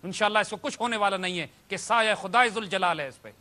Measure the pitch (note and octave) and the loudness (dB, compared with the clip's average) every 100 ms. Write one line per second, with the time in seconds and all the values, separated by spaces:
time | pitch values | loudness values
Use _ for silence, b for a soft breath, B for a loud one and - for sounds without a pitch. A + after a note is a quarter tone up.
0 | F3+ F#3 G#3 G#3+ G3+ G#3 C#4+ - A#3+ A3+ | -8 0 2 2 0 -4 -6 -4 -2 0
1 | G3+ F#3+ F#3 F3+ D3 _ _ F#3 - A3+ | 0 0 -4 -4 -8 _ _ -8 0 2
2 | A3 G3+ F#3+ A3+ A#3+ A3 G#3 F#3+ F3+ D#3 | 4 0 2 2 4 0 -4 0 0 0
3 | C#3 - A2 G2+ | -4 -10 -20 -20